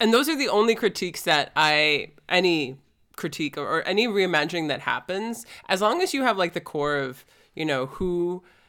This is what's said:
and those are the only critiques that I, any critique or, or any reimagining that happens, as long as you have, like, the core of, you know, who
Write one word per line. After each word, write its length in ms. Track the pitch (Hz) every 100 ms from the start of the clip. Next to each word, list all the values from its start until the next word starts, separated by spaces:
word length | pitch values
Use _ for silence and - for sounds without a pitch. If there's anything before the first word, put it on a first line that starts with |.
and 140 | 220
those 140 | 226 285
are 80 | 311
the 120 | 262
only 280 | 202 220 226
critiques 460 | 220 - 180 -
that 280 | - 151 - -
I, 560 | 156 151 151 147 - - -
any 480 | 180 180 165 131 135 _ _ _ -
critique 420 | 170 - 151 151
or, 80 | 139
or 160 | 160
any 240 | - 196 240
reimagining 640 | 202 185 160 151 170 156
that 120 | 135
happens, 640 | - 123 - 185 226 233 - - -
as 120 | 196
long 200 | 214 311
as 140 | 370
you 80 | 277
have, 160 | 262 196
like, 140 | 180
the 60 | 175
core 360 | 160 156 143 147
of, 280 | 135 127 - _ _ -
you 80 |
know, 220 | 156 135 131
who 580 | - 185 175 175 180 - _